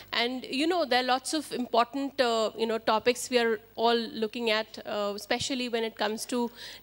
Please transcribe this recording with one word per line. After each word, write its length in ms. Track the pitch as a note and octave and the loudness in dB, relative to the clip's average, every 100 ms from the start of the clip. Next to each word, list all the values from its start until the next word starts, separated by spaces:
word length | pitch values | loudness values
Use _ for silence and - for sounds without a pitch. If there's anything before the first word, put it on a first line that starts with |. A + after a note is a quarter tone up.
| - | -4
and, 320 | - A#3+ B3+ - | -2 0 -2 -4
you 220 | C4+ D#4+ | 0 2
know, 180 | F4+ C#4+ | 2 2
there 160 | B3 | 2
are 20 | |
lots 300 | B3+ C4 - | 2 0 0
of 180 | D#4+ - | -4 -4
important, 680 | - B3 A3+ A#3 C#4 C#4 - | -6 0 2 2 0 -2 2
uh, 300 | B3 A3+ G#3+ - | 2 2 0 0
you 80 | A3+ | -2
know, 120 | A3 | 0
topics 520 | - G#3+ A3+ B3 - | 2 2 2 0 2
we 100 | B3 | 2
are 200 | A#3 G#3+ - - | 2 0 -4 0
all 180 | A#3 | 2
looking 560 | A#3 A3+ A3+ A3 B3 A#3 | 4 0 -4 -4 -2 0
at, 300 | G#3+ A3+ - - | 0 0 -8 -6
uh, 260 | G#3 G3+ | -4 -2
especially 540 | G3+ - B3 - C4+ B3 | -4 -2 -2 -2 -2 -2
when 160 | A3+ | -2
it 140 | A3+ - | -2 -2
comes 280 | G#3+ A3 - | -2 -2 -4
to 220 | B3 A#3 - - - | -2 -2 -6 -16 -12